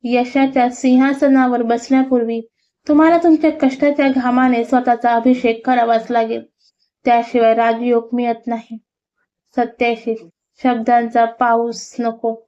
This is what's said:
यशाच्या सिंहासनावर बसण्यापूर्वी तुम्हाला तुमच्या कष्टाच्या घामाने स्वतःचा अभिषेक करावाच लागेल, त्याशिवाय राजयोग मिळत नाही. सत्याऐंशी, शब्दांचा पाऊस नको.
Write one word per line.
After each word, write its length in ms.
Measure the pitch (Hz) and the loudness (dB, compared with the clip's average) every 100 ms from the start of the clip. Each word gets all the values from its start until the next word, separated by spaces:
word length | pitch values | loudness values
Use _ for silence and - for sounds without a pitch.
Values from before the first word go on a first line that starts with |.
यशाच्या 680 | 240 240 247 269 269 254 247 | -2 -2 0 0 0 2 -2
सिंहासनावर 920 | 247 262 254 269 277 277 269 254 240 | 0 2 4 2 2 2 4 2 0
बसण्यापूर्वी 760 | 226 233 - 262 262 254 233 226 226 _ _ _ - | 0 -2 0 0 2 0 0 -6 -8 _ _ _ 0
तुम्हाला 300 | 302 320 339 | 2 4 4
तुमच्या 320 | 339 311 311 | 2 2 2
कष्टाच्या 580 | 302 262 - 285 294 269 | 0 -2 0 -2 0 0
घामाने 560 | 262 247 247 254 240 | 0 0 0 2 0
स्वतःचा 480 | 233 254 247 233 240 | 0 -2 0 0 0
अभिषेक 540 | 233 240 254 240 226 254 | 0 2 2 0 -2 -2
करावाच 440 | 247 233 226 226 | 0 0 0 0
लागेल, 340 | 240 220 233 - _ _ _ _ _ | -4 -2 -6 -10 _ _ _ _ _
त्याशिवाय 500 | 262 233 233 247 226 | 0 0 0 0 2
राजयोग 540 | 226 233 226 247 233 226 | 2 0 -2 0 -2 -2
मिळत 340 | 240 240 233 240 | -4 -4 -6 -8
नाही. 320 | 226 - 226 _ _ _ _ _ _ _ - | -10 -10 -20 _ _ _ _ _ _ _ -6
सत्याऐंशी, 720 | 233 - 240 226 - 220 170 _ _ _ | -6 -2 -4 -4 -6 -10 -12 _ _ _
शब्दांचा 640 | 262 240 226 240 233 233 | -4 -2 0 0 0 0
पाऊस 720 | 226 233 240 233 233 226 - - | -2 -2 0 0 -2 -8 -14 -6
नको. 360 | 233 226 226 226 | -6 -4 -8 -8